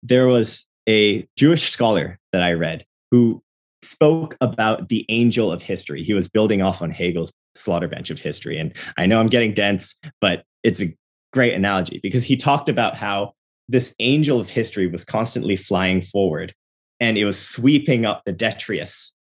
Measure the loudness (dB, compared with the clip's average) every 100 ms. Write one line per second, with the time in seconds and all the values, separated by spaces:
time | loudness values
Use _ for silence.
0 | 4 4 6 4 2 -4 -10 _ 0 4
1 | 4 2 -4 4 4 4 0 0 2 2
2 | -2 -10 _ 0 0 0 -2 -6 -14 _
3 | _ 4 4 0 _ _ _ _ -12 2
4 | 2 2 -2 -2 -4 0 -2 -2 -2 -4
5 | -2 2 2 2 0 -2 -6 -8 -8 -10
6 | -2 0 0 2 2 2 0 -2 -6 -4
7 | -4 -2 -6 _ _ -10 -2 -2 -2 -8
8 | -10 -8 -8 -8 -8 -8 -8 -10 -12 -2
9 | 2 4 4 2 0 0 0 -2 -6 -12
10 | -20 _ -2 -2 _ _ -2 0 -6 -8
11 | _ _ _ 0 2 2 0 0 -2 -6
12 | -4 -2 0 0 2 0 0 0 -2 -2
13 | -6 -4 -6 _ _ _ -2 0 0 _
14 | 0 2 2 0 0 -4 -4 -2 -2 -4
15 | -6 -4 -2 -4 -2 -4 -2 0 2 0
16 | -2 -2 0 -2 -8 _ _ _ _ _
17 | 0 2 0 -2 -6 0 4 4 2 0
18 | 0 -2 -6 -4 -4 -4 -6 -8 -6 -10
19 | -10 _